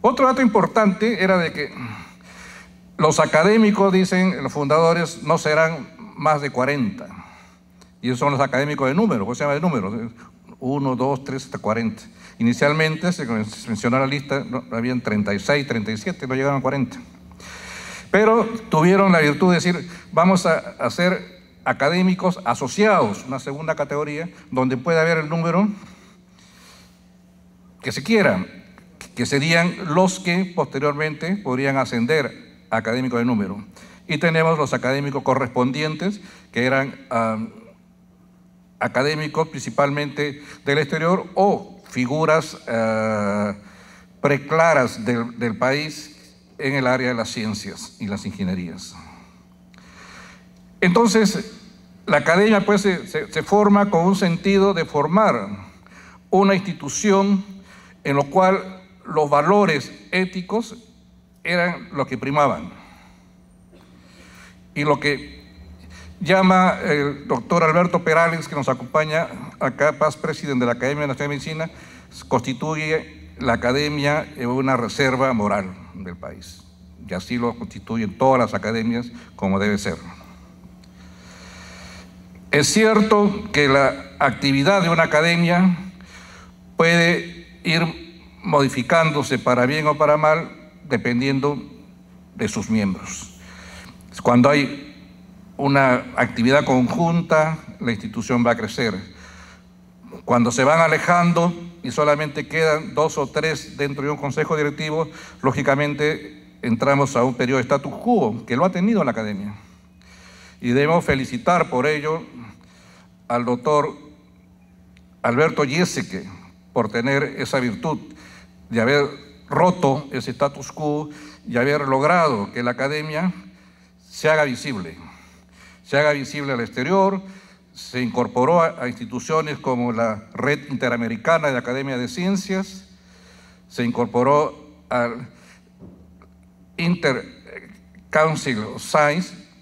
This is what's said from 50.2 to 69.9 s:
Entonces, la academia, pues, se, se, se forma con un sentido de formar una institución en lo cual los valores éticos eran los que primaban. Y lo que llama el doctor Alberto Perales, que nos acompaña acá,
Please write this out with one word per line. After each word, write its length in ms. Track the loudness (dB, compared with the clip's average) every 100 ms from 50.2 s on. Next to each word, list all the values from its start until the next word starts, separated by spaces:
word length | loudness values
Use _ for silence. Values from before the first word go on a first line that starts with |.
| -20 -20 -20 -20 -20 0
Entonces, 720 | 2 4 6 4 2 0 -8 -16 -20 -20 -20 -16 0
la 120 | 2
academia, 480 | 4 4 6 4 4
pues, 160 | 2
se, 240 | 2 -2 -4
se, 240 | -8 -4
se 120 | -6
forma 460 | 2 4 6 4 4
con 160 | 2 2
un 100 | 2
sentido 580 | 0 0 2 4 4
de 120 | 2 -2
formar 640 | -2 2 4 4 2 -4 -10 -14 -20 -20 -20 -20 -20 0
una 260 | 2 4 2
institución 880 | -2 -10 -8 -2 2 4 4 0 -2 -18 -20 -20 -20 -10
en 120 | -2 0
lo 80 |
cual 580 | 2 4 4 2 -2 -16 -20 -20 -4
los 240 | 0 2
valores 640 | 4 6 4 4 2 -4 -16 -4
éticos 640 | -2 -2 -6 -4 -6 -6 -14 -20 _ _ _ _ _
eran 460 | -4 0 0 -2 -8
los 140 | -6 -4
que 100 | -4
primaban. 540 | -2 2 2 2 -8 -16 -20 -20 -20 -20 -20 _ _ _ -20 -20 -20 -20 -20 -20 -20 -20 -20 -20 -14 -4
Y 80 |
lo 160 | 0 0
que 440 | 0 -2 -8 -20 -20 -20 -20 -20 -20 -20 -20 -10
llama 580 | 2 4 6 6 4 2 0
el 420 | 0 -2 -4 -4
doctor 360 | -6 0 2
Alberto 400 | 4 4 2 0
Perales, 440 | 2 2 2 0 -6
que 80 | -6
nos 140 | -2
acompaña 580 | -4 -2 -2 0 -2 -4 -8 -16 -6
acá, 340 | -6 0 0